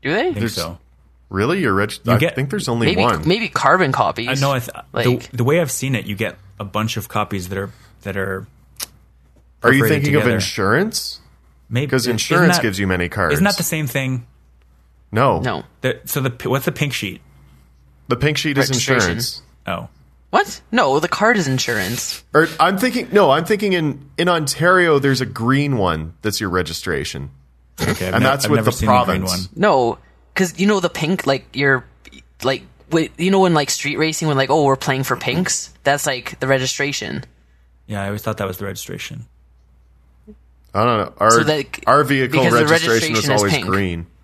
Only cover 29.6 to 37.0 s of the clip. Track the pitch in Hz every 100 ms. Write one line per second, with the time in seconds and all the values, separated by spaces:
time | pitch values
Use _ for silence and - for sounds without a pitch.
29.6 | 208 147 117 - - _ _ - 185 156
30.6 | 196 208 175 - 151 185 - 135 - 123
31.6 | 139 135 - _ - - _ _ 127 135
32.6 | - _ - 165 160 - 180 196 190 160
33.6 | 143 - 143 143 160 156 160 139 135 156
34.6 | 143 131 - 131 135 123 - 139 185 -
35.6 | - - - 143 - 131 120 - 131 135
36.6 | 131 - 143 139